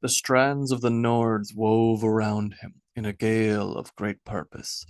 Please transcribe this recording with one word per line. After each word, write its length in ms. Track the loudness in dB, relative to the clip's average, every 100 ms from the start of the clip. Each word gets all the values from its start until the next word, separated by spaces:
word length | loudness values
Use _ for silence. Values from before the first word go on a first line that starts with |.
The 80 | 0
strands 600 | -2 2 4 4 2 -2
of 100 | 0
the 80 | 0
Nords 640 | 2 2 2 2 0 -4 -2
wove 480 | 2 4 4 2
around 520 | 2 2 0 -2 -4 -8
him 200 | -18 -20 _ -10
in 100 | -8
a 80 |
gale 600 | -4 0 2 2 0 -2 -6
of 200 | -10 -8
great 280 | -6 -6 -8
purpose 600 | -10 -10 -12 -12 -12